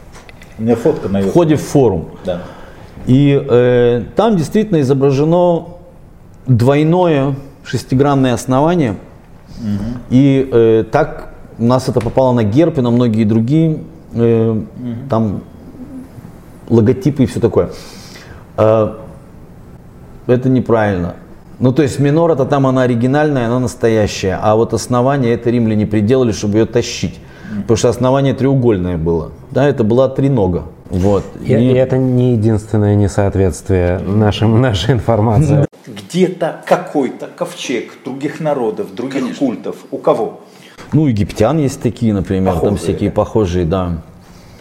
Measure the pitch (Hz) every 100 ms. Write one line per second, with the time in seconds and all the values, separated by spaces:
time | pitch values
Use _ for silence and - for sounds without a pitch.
0 | - - - - - - 113 - 160 -
1 | 101 98 98 - 160 147 - 147 120 85
2 | 78 - 90 87 90 - - - - -
3 | - 131 143 135 - 120 123 123 120 120
4 | - - 220 190 139 214 214 160 131 139
5 | 139 135 156 175 175 165 - - - -
6 | - - - - - 117 123 143 156 180
7 | 175 143 135 139 - - - 131 - 131
8 | 143 139 131 117 - 131 156 180 123 92
9 | - - - - - - 110 104 110 123
10 | - 123 139 135 135 120 113 110 107 143
11 | 156 - - - - - 117 127 131 120
12 | 110 - 131 120 104 123 165 160 120 120
13 | 123 107 107 110 117 156 160 156 - -
14 | - 113 117 113 113 110 - - 123 117
15 | 139 113 110 85 - - - - 262 -
16 | - - - - - - - 113 110 -
17 | 147 139 123 - 113 - - - - -
18 | - - - - - - 107 110 107 -
19 | - - - - - - - - - -
20 | - - - 123 131 127 107 113 104 92
21 | 85 - - - - - 123 131 143 -
22 | 143 156 170 143 139 143 131 131 123 117
23 | 127 143 151 135 117 127 123 - 117 110
24 | 104 - 95 82 104 110 117 110 - 123
25 | 127 143 117 117 120 120 113 107 104 107
26 | 107 131 120 101 107 107 113 120 113 -
27 | 90 - - - - 104 98 143 123 113
28 | 127 139 139 110 131 135 120 98 90 85
29 | 80 82 - - - 127 143 135 107 120
30 | 131 131 135 127 90 85 78 - - 95
31 | 98 98 - - - 110 123 127 131 131
32 | 131 123 123 117 110 107 104 107 104 104
33 | 101 - 98 92 95 - - 95 87 92
34 | 90 104 104 - 107 113 131 95 120 120
35 | 113 110 113 123 147 143 143 - - 101
36 | - 175 180 160 160 - - 180 - 151
37 | 123 - 143 - 175 - - 117 - -
38 | 131 135 147 - 156 139 113 101 92 95
39 | 131 135 123 - 135 95 92 - - 135
40 | 165 131 - - - - - - - 143
41 | 151 104 90 - 110 160 135 - 120 -
42 | 113 101 90 95 95 90 104 101 - 90
43 | 104 - 98 110 95 90 82 95 90 80
44 | - - - - - -